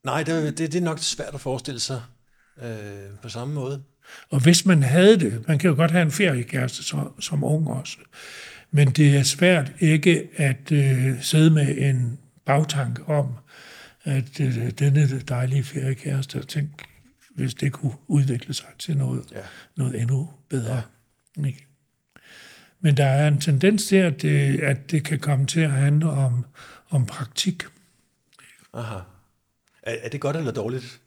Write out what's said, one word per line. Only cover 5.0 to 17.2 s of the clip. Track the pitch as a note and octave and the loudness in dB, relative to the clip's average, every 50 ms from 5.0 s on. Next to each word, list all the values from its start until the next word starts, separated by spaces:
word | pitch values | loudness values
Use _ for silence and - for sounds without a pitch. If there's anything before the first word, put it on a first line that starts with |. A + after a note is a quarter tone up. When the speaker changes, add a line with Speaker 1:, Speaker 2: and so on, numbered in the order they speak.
| F#3 G3+ A3+ G3 | 8 8 8 6
Speaker 2:
det, | D#3 G#2+ A2 A#2 A2+ - | 4 -2 -4 -4 -2 0
man | D#3 C#3+ | 0 2
kan | D#3+ F#3 | 2 2
jo | D3 | 2
godt | B2+ E3 D#3+ | 4 2 2
have | E3 F3+ | 4 2
en | E3+ D3+ | 2 2
feriekæreste | C#3+ - G3+ F3 C#3 A#2+ A#2+ - - C3+ B2 B2+ - - C#3+ | 0 0 0 0 0 -2 -4 -4 -4 -4 -4 -4 -6 -10 -10
som, | - D#3 C#3+ C#3 - - - | -8 -6 -6 -6 -6 -10 -12
som | - - E3 C#3+ C3 | -10 -6 -4 -4 -2
ung | B2 D3+ D#3+ D#3+ - | 0 0 0 -2 -2
også, | - C3 - - - _ - _ _ - - - - - - - - - - _ | -4 -6 -8 -10 -16 _ -20 _ _ -20 -20 -20 -18 -18 -20 -20 -20 -20 -14 _
men | - C#3+ D3 C3 | 2 4 4 4
det | - D#3 D3+ C#3+ C#3 | 4 4 6 6 6
er | C#3+ | 4
svært | C3 - - - F3+ F3+ F#3 E3 C3+ - - - | 2 0 0 2 4 4 4 4 0 -4 -4 0
ikke | F3 D#3 D#3 D3+ D3 F#3+ E3+ - - - - | 2 4 4 4 4 4 2 2 0 -8 -4
at, | - D3+ C3+ C3 - - - | -2 0 0 0 -2 -4 0
øh, | D3+ C#3+ C#3 C3+ C3 B2 B2+ C3 C3 B2 | 2 2 4 2 2 2 2 0 -2 -2
sidde | - - - D#3 D#3 E3 | -4 2 4 6 6 6
med | D#3+ D3+ C#3+ C3+ C#3+ - | 6 4 2 2 0 0
en | C3+ C#3 C3 B2+ B2+ A#2 A#2 - _ _ _ _ _ | 2 2 2 2 0 -2 -4 -8 _ _ _ _ _
bagtanke | - C#3 D3 D#3 D#3 - C#3+ C3+ A#2+ A#2+ B2 - | 2 2 2 2 0 -2 -4 -4 -4 -6 -8 -4
om, | - D3+ D3 C3+ B2+ A#2+ A2 _ _ - - - - - - - - _ _ _ | -2 -2 -2 0 -2 -6 -10 _ _ -20 -20 -20 -20 -20 -20 -20 -20 _ _ _
at, | D#3 C#3 C3+ A#2 - - - | -2 -2 -2 -2 -4 -6 -4
øh, | C#3+ C3 B2 A#2 A#2 A#2+ | -2 -2 -2 -2 -4 -4
denne | A2 - C#3 C#3+ C3+ D3+ D3 C#3 C3+ C3 | -2 0 2 4 4 4 4 2 0 -2
dejlige | - - C3 B2 B2+ B2+ C3 C#3 B2+ | -6 -4 -4 -2 -2 0 0 -2 -2
feriekæreste, | - - C3+ C3 C3+ C3 - - D3 C#3 C3+ C3+ - - C3+ C3+ | -4 -6 -6 -4 -4 -4 -4 -6 -4 -4 -4 -4 -6 -8 -10 -10
tænk, | - - D3+ D3 D3+ - - - _ _ _ _ _ _ _ | -6 -6 -6 -6 -6 -8 -16 -20 _ _ _ _ _ _ _